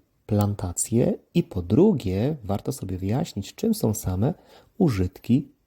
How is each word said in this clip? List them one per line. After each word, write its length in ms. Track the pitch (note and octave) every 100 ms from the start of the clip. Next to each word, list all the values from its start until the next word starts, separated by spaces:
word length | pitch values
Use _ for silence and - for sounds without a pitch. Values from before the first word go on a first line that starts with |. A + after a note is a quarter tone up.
| _ _ -
plantacje. 880 | G#2 G#2 G2+ F2+ F2 - A2+ C#3+ - _
I 80 | E3+
po 200 | - -
drugie, 760 | E2+ A#2+ G#3 E3 F#2+ F#2 B2+ D#3
warto 280 | G2 G2 -
sobie 260 | C3 F#2+ F#2
wyjaśnić, 560 | F#2+ A#2+ E3+ - G2
czym 200 | - A#3
są 200 | G#3+ A#2
same 400 | G#2+ - F2+ A#2+ - _ - _ -
użytki 760 | F3+ G2+ F#2 - - A#2+ - _